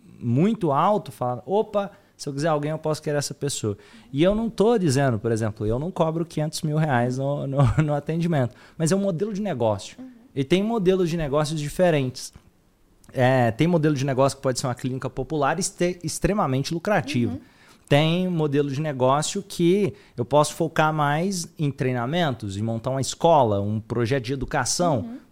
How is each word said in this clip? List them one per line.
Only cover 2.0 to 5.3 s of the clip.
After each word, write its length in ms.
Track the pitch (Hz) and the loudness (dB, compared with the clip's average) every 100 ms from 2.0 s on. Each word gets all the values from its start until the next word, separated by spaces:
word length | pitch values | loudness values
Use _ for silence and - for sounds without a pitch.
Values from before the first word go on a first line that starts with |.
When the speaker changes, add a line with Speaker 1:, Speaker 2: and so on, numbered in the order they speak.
| _ - | _ -12
Speaker 1:
se 100 | 156 | -8
eu 60 | |
quiser 160 | 139 160 | -4 0
alguém, 220 | 151 147 | 0 -2
eu 60 | 156 | -4
posso 220 | 156 151 | -4 -4
querer 160 | 156 147 | -2 -2
essa 140 | - | -4
pessoa." 440 | - 143 - 110 101 - - - | -6 -6 -4 -4 -6 -12 -20 -6
E 120 | 135 | 2
eu 100 | 180 | 2
não 160 | 214 226 | 2 -2
tô 280 | - 214 233 | 2 2 4
dizendo, 420 | 170 131 139 107 | 2 2 2 0
por 120 | 117 | 0